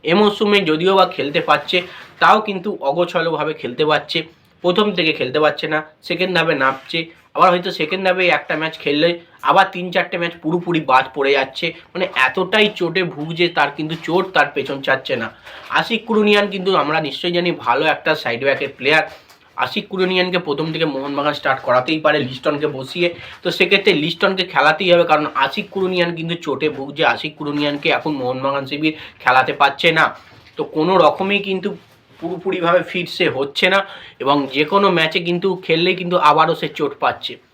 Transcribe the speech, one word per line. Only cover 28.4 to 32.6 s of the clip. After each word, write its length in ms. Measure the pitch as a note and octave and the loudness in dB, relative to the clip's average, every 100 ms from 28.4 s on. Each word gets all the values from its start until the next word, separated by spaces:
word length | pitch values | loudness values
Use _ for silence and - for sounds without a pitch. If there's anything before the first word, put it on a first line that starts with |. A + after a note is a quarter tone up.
| C3+ C#3 C3+ | -2 -4 -6
শিবির 240 | C#3+ D#3 D3+ - - | -4 -4 -4 -16 -4
খেলাতে 300 | - B2+ C#3 C#3+ | 2 2 2 2
পারছে 260 | C#3 - E3+ D#3+ | 0 4 2 4
না। 80 | C#3 - - - - - | 2 0 -20 -20 -20 -10
তো 40 | - D#3 | -6 0
কোনো 180 | D#3+ F#3 | 2 4
রকমই 380 | D#3 D3+ F#3+ G3+ G3 | 4 2 -2 -2 -2
কিন্তু 200 | F#3+ F#3+ E3+ _ _ _ _ | -4 -4 -8 _ _ _ _
পুরোপুরিভাবে 600 | E3 F3 F#3+ F#3 | -10 -6 -4 -2